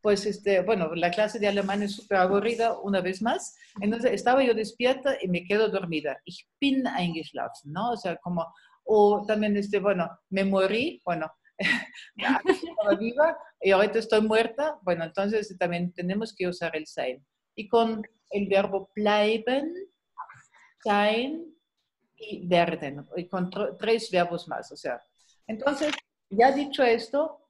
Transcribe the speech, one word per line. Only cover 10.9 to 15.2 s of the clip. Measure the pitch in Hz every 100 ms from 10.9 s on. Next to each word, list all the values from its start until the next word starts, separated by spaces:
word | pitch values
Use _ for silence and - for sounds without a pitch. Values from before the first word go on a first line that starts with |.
| -
bueno, | - 165 160 - _ _
<laughs> | 190 - - - - -
estaba | - 262 - - 330 - 208 196
viva | 226 247 311 320 - _
y | 190
ahorita | 190 208 220
estoy | 220 220
muerta, | 214 220 226 - 302 302
bueno, | 185 170 165
entonces | -